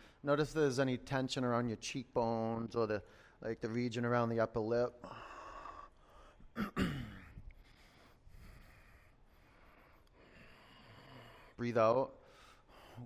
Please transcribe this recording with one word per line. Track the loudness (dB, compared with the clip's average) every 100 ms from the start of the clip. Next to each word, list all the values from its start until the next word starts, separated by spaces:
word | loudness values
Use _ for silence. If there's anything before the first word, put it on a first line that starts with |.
| -20 -4
Notice | 2 4 4
if | 2
there's | 2 4
any | 2 0
tension | -2 -2 0 0
around | 2 2 0
your | -4
cheekbones | -6 -8 -4 0 0 2 0 -2 -2 0
or | 0
the, | -2 -6 -20 -20 -10
like, | -8 -6
the | -4
region | -2 -2 0 2
around | 2 2
the | 2
upper | 0 0
lip. | 0 2 0 -2 -14 -14 -14 -14 -14 -14 -14 -14 -18 -20 -20 -20 -20 -20 -12 -6
<clears throat> | -4 0 0 -2 -8 -14 -18 -18 -18 -18 -20 -20 -20 -20 -20 -20 -20 -20 -20 -20 -20 -20 -20 -20 -20 -20 -20 -20 -20 -20 -20 -20 -20 -20 -20 -20 -20 -20 -20 -20 -20 -20 -20 -20 -20 -20 -20 -20 -14 -4
Breathe | 2 6
out. | 8 6 2 -4 -20 -20 -20 -20 -20 -20 -20 -14